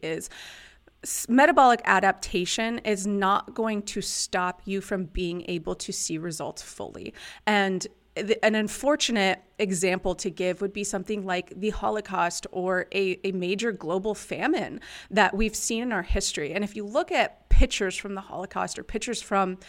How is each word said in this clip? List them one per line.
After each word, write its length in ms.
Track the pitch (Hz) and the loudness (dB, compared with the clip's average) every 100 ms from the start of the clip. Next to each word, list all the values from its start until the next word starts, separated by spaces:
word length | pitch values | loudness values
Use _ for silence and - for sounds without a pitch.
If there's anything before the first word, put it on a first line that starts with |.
is. 260 | 160 160 - - - - - - _ _ - | -6 -6 -8 -14 -18 -20 -20 -20 _ _ -8
S-, 220 | - - | -6 4
metabolic 520 | 240 302 285 262 233 | 6 8 8 8 6
adaptation 920 | - 196 196 190 - 196 180 - 226 233 | 4 4 4 2 -2 -2 0 -2 -2 -2
is 280 | - 202 196 | -2 -2 0
not 480 | 202 190 202 - | 0 2 2 0
going 280 | - 220 208 | -4 -2 -2
to 180 | 208 208 | -4 -6
stop 600 | 185 - - 190 180 180 | -6 -4 -2 0 -2 -4
you 160 | - 196 | -6 -6
from 240 | 190 196 | -2 -4
being 400 | 165 - 175 175 - | -4 -4 -4 -4 -4
able 260 | 175 165 180 | -6 -4 -6
to 160 | - | -6
see 260 | 190 - 160 | -6 -4 -4
results 440 | 170 156 139 - | -6 -6 -8 -10
fully. 520 | - - - - - - - - - | -14 -12 -12 -10 -14 -14 -18 -6 0
And 400 | 208 196 185 - - _ - | 2 2 0 -6 -12 _ -8
the, 260 | 196 220 | -2 2
an 100 | 220 | 2
unfortunate 880 | 214 214 - 262 302 - 226 190 - - - | 2 0 -2 0 2 2 2 2 0 -6 -4
example 560 | 202 185 185 185 190 | -2 2 2 2 0
to 160 | 180 196 | -2 -4
give 300 | 156 185 180 | -2 -2 0
would 100 | 196 | -4
be 120 | 202 | -4
something 400 | 202 196 185 214 190 | -4 -4 -4 -4 -2
like 260 | 180 180 | -4 -4
the 160 | - 208 | -4 -4
Holocaust 760 | 190 208 214 208 185 175 - - | -2 -2 -2 -2 0 0 -2 -6
or 360 | - 185 185 - | -4 0 0 0
a, 280 | 196 196 185 | 0 0 -2
a 80 | 196 | -4
major 400 | 190 175 196 233 | -2 -2 0 -2
global 420 | 185 156 185 214 | -2 -2 -2 -2
famine 680 | 208 - 185 226 330 156 - - - - | -6 -6 -4 0 0 -2 -8 -14 -18 -2
that 260 | 196 190 196 | 4 4 4
we've 180 | 220 | 0
seen 280 | 214 - 226 | 0 -2 -2
in 100 | 247 | -2
our 100 | 208 | -2
history. 500 | - - - - 147 | 0 0 0 -4 -4
And 120 | 185 | -2
if 100 | 202 | -4
you 100 | 214 | -4
look 280 | 202 247 359 | -2 -2 0
at 360 | 311 208 - _ | 2 0 -2 _
pictures 440 | - 254 - 190 | 8 8 4 -2
from 200 | - 202 | -2 -8
the 80 | 196 | -10
Holocaust 560 | 196 147 190 185 185 - | -10 -10 -6 -4 -4 -6
or 40 | |
pictures 380 | - 220 247 214 | -8 -6 -4 -6
from, 380 | - 196 185 185 | -2 0 0 -2